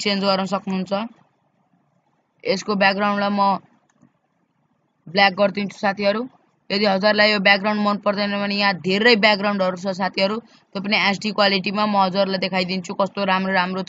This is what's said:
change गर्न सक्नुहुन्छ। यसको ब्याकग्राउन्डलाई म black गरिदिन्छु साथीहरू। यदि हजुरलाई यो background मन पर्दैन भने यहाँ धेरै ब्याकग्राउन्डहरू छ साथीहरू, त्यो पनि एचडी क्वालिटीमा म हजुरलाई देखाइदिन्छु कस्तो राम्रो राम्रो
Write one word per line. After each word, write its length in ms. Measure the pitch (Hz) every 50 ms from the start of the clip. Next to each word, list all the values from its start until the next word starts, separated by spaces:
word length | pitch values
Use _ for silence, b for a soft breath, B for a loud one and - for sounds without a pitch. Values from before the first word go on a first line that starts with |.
| -
change 200 | 208 202 196 190
गर्न 220 | 202 190 190 190
सक्नुहुन्छ। 460 | 185 196 190 - 190 190 185 185 180 202 196 220 233 - _ _ _ _ _ _ _ _ _ _ _ _ _ _ _ _ _ _ _ _ _ _ _ _ _ -
यसको 320 | - 180 190 - - 214
ब्याकग्राउन्डलाई 580 | 196 196 196 196 196 208 208 202 202 202 202 202
म 80 | 202 196 196 190 - - _ _ _ _ _ _ _ _ _ _ _ _ _ _ _ _ _ _ _ _ _ _ _ _ _ _ _ _ -
black 260 | 160 196 196 196 185 180
गरिदिन्छु 380 | 202 202 185 202 202 185 - -
साथीहरू। 420 | - 202 196 202 208 202 202 220 254 262 - _ _ _ _ _ _ -
यदि 160 | 190 202 214
हजुरलाई 460 | 208 190 190 196 214 208 208 208 214
यो 80 | 214 208
background 400 | 190 202 202 202 190 214 214 208
मन 160 | 208 208 208 196 -
पर्दैन 280 | 208 202 196 202 202 202 202
भने 160 | 202 202 202
यहाँ 180 | 202 202 202 196 165 143
धेरै 300 | 185 185 202 220 240 240 208 196
ब्याकग्राउन्डहरू 520 | 214 208 190 196 208 208 196 185 185 185 175
छ 160 | 180 202 190 180
साथीहरू, 380 | 196 180 185 196 196 196 214 -
त्यो 400 | - _ _ _ _ _ - 196 190
पनि 120 | 202 214 196 175 196
एचडी 200 | 196 180 - 214 196
क्वालिटीमा 520 | - 208 202 196 196 180 208 190 208 214
म 100 | 214 202 196 190
हजुरलाई 340 | 190 175 196 196 190 190 190 196
देखाइदिन्छु 480 | 185 185 185 185 175 190 190 180 - 202
कस्तो 320 | - 202 190 - 202 202
राम्रो 280 | 196 185 185 190 190 190
राम्रो 280 | 185 180 185 185 190 185